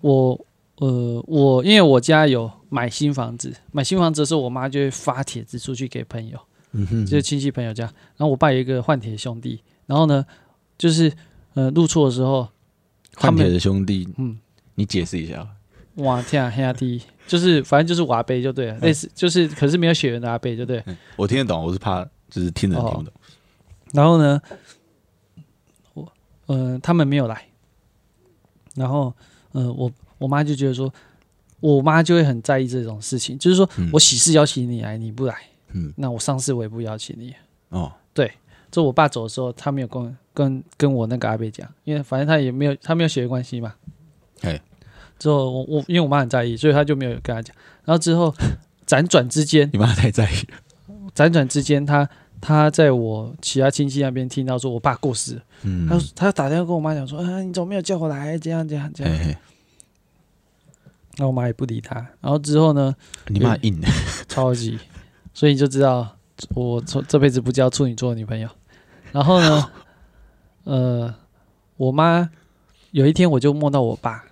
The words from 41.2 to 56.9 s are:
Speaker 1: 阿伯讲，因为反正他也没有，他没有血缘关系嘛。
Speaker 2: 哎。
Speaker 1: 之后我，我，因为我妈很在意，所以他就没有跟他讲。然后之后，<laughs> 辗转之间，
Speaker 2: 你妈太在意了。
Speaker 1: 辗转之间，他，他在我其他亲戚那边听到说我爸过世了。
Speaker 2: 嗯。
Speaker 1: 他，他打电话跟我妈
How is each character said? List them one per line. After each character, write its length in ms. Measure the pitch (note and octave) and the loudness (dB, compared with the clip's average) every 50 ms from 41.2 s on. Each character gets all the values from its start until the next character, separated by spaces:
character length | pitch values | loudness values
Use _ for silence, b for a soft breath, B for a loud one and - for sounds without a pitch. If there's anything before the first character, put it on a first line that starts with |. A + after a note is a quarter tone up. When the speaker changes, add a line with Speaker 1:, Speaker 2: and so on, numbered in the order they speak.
| A#2 A2 | -2 -4
Speaker 1:
阿 80 | A2 | -4
伯 140 | A2 A2+ A2 | -4 -4 -8
讲， 200 | G#2+ - - - - _ _ | -10 -12 -18 -18 -20 _ _
因 100 | - D3+ | -6 -6
为 80 | D3 | -6
反 160 | C#3 - - C3 | -4 -4 -4 -2
正 80 | C#3+ | 0
他 140 | D3 D#3+ D#3 | 2 2 2
也 100 | C#3 B2+ | 2 0
没 140 | B2 C3 C#3+ | -2 0 0
有， 100 | D3 C#3 - | 0 -2 -2
他 140 | _ - E3 | _ -2 0
没 80 | E3+ E3+ | 0 0
有 40 | D#3+ | 0
血 100 | - C#3 | 0 -2
缘 80 | B2 B2 | -2 -2
关 160 | B2+ B2+ B2+ | -2 -4 -6
系 160 | - - A#2+ | -6 -8 -10
嘛。 140 | A#2 A2 G#2+ _ _ - - _ _ _ _ _ _ _ _ _ - | -10 -10 -12 _ _ -20 -20 _ _ _ _ _ _ _ _ _ -6
Speaker 2:
哎。 180 | F2+ D#2+ D2 _ _ _ _ b b b b b b b b | -6 -6 -6 _ _ _ _ b b b b b b b b
Speaker 1:
之 100 | - D3+ | 0 0
后 240 | D3+ C#3+ C3+ C3 | 2 2 2 0
我， 140 | B2+ C3 C3 - | -4 -6 -6 -2
我， 160 | D3+ D3+ C#3 - | -4 -4 -2 0
因 80 | F3 | 0
为 40 | F3 | 0
我 80 | E3 C#3 | 2 2
妈 120 | C#3+ C#3+ | 2 0
很 100 | C3+ A#2+ | 0 0
在 160 | A#2 B2+ A#2+ | 0 -2 -2
意， 100 | A#2+ A#2 | -2 -4
所 140 | A2+ B2+ D#3 | 0 2 4
以 20 | |
他 100 | C#3+ C#3+ | 4 4
就 140 | D3 C#3 D3+ | 4 2 0
没 80 | C3+ C3+ | -2 -2
有 80 | B2 A#2 A#2 | -6 -6 -6
跟 140 | - - A#2+ | -6 -6 -6
他 60 | A2+ | -6
讲。 120 | A2+ - - b b b b b b | -8 -12 -16 b b b b b b
然 100 | - D#3+ | 0 0
后 80 | E3+ | 2
之 140 | D#3+ E3+ E3 | 2 2 2
后， 180 | E3+ F3 D#3+ C#3 B B B B B | 2 2 0 0 B B B B B
<laughs> 280 | B _ _ _ _ - | B _ _ _ _ 0
辗 180 | D#3 C3 D#3 | 2 2 2
转 220 | F3 - D#3+ B2 B2 | 4 4 2 2 2
之 160 | - D3+ D#3 | 0 -2 -2
间， 260 | D3 - D#3 C#3+ D3 - | 2 4 4 4 4 2
Speaker 2:
你 40 | G2+ | 2
妈 160 | G#2+ A#2+ A2 | 2 2 4
太 160 | F#2 G2 B2 | 4 2 2
在 220 | G#2 - A2 F#2+ | 4 2 2 2
意 40 | D#2 F#2 - - | 0 -2 -6 -8
了。 80 | - - _ _ _ _ _ - G#3 G#3+ G3 F#3+ - | -16 -20 _ _ _ _ _ -20 -20 -16 -16 -16 0
Speaker 1:
辗 160 | - D3+ E3 | 2 4 4
转 160 | E3+ E3 C#3 | 6 4 2
之 160 | B2+ - D3 | 2 0 -4
间， 240 | C#3 C3+ D3 C#3+ C#3+ | 0 2 2 2 2
他， 240 | C#3+ D3 D3 C#3+ C#3 b b b b b - | 2 2 2 2 0 b b b b b -18
他 300 | - - D3+ D3+ D3+ D3+ | -2 2 4 4 4 4
在 240 | D3+ - D#3+ D3 C3 | 6 6 4 6 6
我 420 | B2 A#2 A2 A2 A2 A2 A2+ B2+ - | 2 0 -2 -4 -6 -8 -10 -14 -10
其 180 | - - - C3 | -10 -6 0 2
他 100 | C3 C#3 | 2 2
亲 200 | C3+ - D3 C#3 | 2 0 -2 -2
戚 120 | C3 C#3+ | 0 -2
那 80 | C#3 C3+ | -2 -2
边 200 | B2+ C3 C3 B2+ | -2 -4 -6 -6
听 160 | - C#3+ C3 | -6 -6 -4
到 120 | B2+ B2+ B2+ | -4 -4 -4
说 140 | A#2+ C3 | -4 -4
我 80 | A#2+ A#2 | -6 -2
爸 160 | A2+ D3 B2+ | -2 -2 -2
过 180 | - - C#3+ B2 | 0 -4 -4 -4
世 220 | G#2+ - C3 B2 | -4 -6 -8 -10
了。 60 | A#2 - b b b b | -14 -16 b b b b
Speaker 2:
嗯。 220 | G#2 F#2 F2+ E2+ - | -4 -4 -2 0 0
Speaker 1:
他， 100 | E3+ F3 D3+ C#2+ - | 0 0 0 -2 -6
他 160 | - F3 G3+ | -2 -2 0
打 160 | F#3+ - D3 C#3 | 0 0 -2 -2
电 100 | D3+ E3+ | 0 -2
话 60 | F3+ | -2
跟 100 | E3 F3 | -2 -2
我 60 | E3 | -2
妈 160 | D3+ D#3 | -2 -2